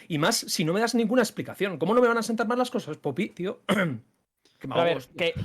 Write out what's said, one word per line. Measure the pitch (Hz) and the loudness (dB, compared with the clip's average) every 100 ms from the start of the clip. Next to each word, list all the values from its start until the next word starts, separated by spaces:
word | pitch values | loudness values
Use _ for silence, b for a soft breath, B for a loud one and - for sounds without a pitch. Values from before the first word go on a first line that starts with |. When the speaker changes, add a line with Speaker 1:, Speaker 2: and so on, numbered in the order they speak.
| B | B
Speaker 1:
Y | 151 | 0
más | 170 226 | 2 2
si | - - | -2 -2
no | 160 | 0
me | 190 | 0
das | 226 | 2
ninguna | 233 220 247 | 2 2 2
explicación. | 220 - 127 104 196 160 | 2 -2 -10 -4 -4 -2
¿Cómo | 160 | 2
no | 240 | 4
me | 247 | 4
van | 233 | 4
a | |
sentar | 226 226 220 | 0 -2 0
mal | 247 | 0
las | 247 | -2
cosas, | 233 - 151 | -2 -6 -6
Poppy, | 151 135 202 | -4 -2 -4
tío? | - 180 - - | -4 -8 -6 -2
<clears throat> | |
Qué | 202 175 117 - _ _ _ _ _ 135 | 0 0 -4 -12 _ _ _ _ _ -4
Speaker 2:
Pero | 160 | 0
a | |
ver, | 170 | 2
Speaker 1:
magos, | 143 - | 0 -4
tío. | 175 | -4
Speaker 2:
que, | 170 - | -4 -2